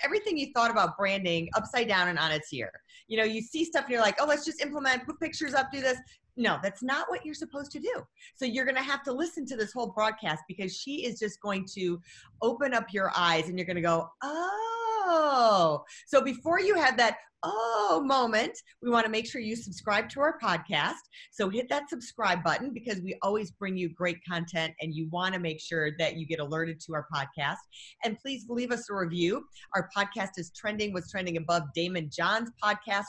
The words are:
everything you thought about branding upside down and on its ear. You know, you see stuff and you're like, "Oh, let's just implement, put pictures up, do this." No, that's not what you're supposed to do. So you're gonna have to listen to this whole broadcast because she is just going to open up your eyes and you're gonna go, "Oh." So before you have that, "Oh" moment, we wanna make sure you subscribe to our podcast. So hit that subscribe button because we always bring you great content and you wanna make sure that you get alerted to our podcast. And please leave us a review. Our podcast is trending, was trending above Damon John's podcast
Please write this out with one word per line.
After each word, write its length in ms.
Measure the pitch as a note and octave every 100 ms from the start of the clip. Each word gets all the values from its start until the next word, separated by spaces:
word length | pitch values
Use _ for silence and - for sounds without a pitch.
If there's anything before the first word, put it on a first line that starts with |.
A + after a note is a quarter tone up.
everything 340 | C#4 G#4 G4+ D#4
you 140 | C#4 A#3+
thought 140 | A#3
about 260 | A3 F3 D#3+
branding 540 | G3 G3 F3+ E3 E3 -
upside 320 | G#3+ B3 A3+
down 200 | F#3+ F3
and 120 | E3
on 120 | D#3
its 220 | D3+ D3+
ear. 180 | C3+ G2+ - _ - -
You 100 | A3
know, 60 |
you 180 | A3 A3
see 240 | A3+ D#4 E4
stuff 200 | D4+ C4
and 80 |
you're 60 | A#3+
like, 160 | G#3 G3
"Oh, 60 | D4
let's 180 | D4 D#4+
just 160 | D#4
implement, 460 | C#4+ D4 C4+ B3+ B3+
put 120 | D#4
pictures 360 | D#4+ - D4 C4+
up, 160 | C4
do 100 | C#4
this." 160 | C4 B3+ - - _ -
No, 220 | A3 D3
that's 180 | G3 G3
not 280 | B3+ C#4+ E4+
what 160 | F4 D#4
you're 100 | D4
supposed 360 | - C#4 C#4+
to 60 | D4
do. 100 | A4 B4 - _ - -
So 100 | B3+
you're 180 | A#3+ B3+
gonna 160 | C4
have 220 | C4+ C#4
to 80 | C#4
listen 340 | B3+ E4+ E4 C4
to 100 | E3+
this 160 | G3+
whole 140 | B3+ A3
broadcast 540 | G#3+ G#3+ A3 F3+ D#3+ -
because 260 | F#3+ F#3+
she 320 | - C4+ D4 B3
is 140 | A3+
just 220 | G#3+ -
going 260 | G#3 G3 F#3+ G3
to 240 | F3+ F3 - - - -
open 320 | A3+ - B3+
up 200 | F3 -
your 180 | G3+ F#3+ F3
eyes 320 | E3+ E3 D#3+
and 100 | F3+
you're 80 | F3
gonna 140 | F3
go, 260 | E3+ E3 E3 -
"Oh." 1600 | C#4 D#4 F4+ G#4 A4+ A4+ A4+ A4 F#4 E4 D4+ C4 A#3 G3 E3 D3 - - -
So 140 | C#4
before 380 | C4 B3 D#4 F4+
you 160 | F#4+ F#4
have 220 | C4+ A#3
that, 200 | A3+ - - -
"Oh" 580 | - G#4 A3+ A4 F#4+ E4 C4+
moment, 520 | C4+ A#3 A3 C4 - - -
we 80 | A#3+
wanna 200 | A#3 A3
make 160 | A3 A#3
sure 120 | B3+
you 140 | G#3+ A3+
subscribe 520 | G3+ E3 G#3+ G#3 A3
to 120 | C4+
our 160 | D4 D#4+
podcast. 600 | A3 E3+ - D#3 E3 D#4+ - - -
So 180 | - F#3+
hit 180 | A3 B3
that 200 | C#4+ C#4+
subscribe 540 | - - - G3+ F3+
button 280 | D#3+ D3+ C4
because 280 | A#3 A#3 G3
we 160 | F#3 -
always 300 | G3 G#3+ G3
bring 240 | - G3 F#3
you 120 | E3+
great 280 | E3 F3 E3+ F3
content 460 | E3+ E3+ E3+ D#3+ -
and 120 | D#3
you 140 | D#3 D#3+
wanna 300 | E3+ F#3 F#3
make 200 | E3+ D#3
sure 320 | - E3 D3+ D3+
that 180 | D#3 E3
you 80 | D#3
get 140 | D#3+
alerted 400 | C#3+ D#3+ E3 D#3+
to 120 | -
our 140 | D#3 C#3+
podcast. 440 | D#3 C3+ - C#3+ F#3+ - - - -
And 140 | A#3 G#3+
please 260 | C4+ C4 G#3+
leave 240 | A#3+ B3
us 180 | A#3 A3
a 40 |
review. 520 | G3+ E3+ F3 E3+ B3+ - - - F#3+
Our 140 | - G3+
podcast 360 | G3+ A3+ G3 -
is 140 | E3
trending, 420 | - G#3+ G#3+ G#3
was 160 | F3+ E3+
trending 260 | G3 F3+ E3
above 260 | D#3+ E3+ D3 E3+
Damon 340 | F3 F3+ D3+
John's 400 | - E3+ A3 A#3 -
podcast 420 | G#3 G3+ - G3+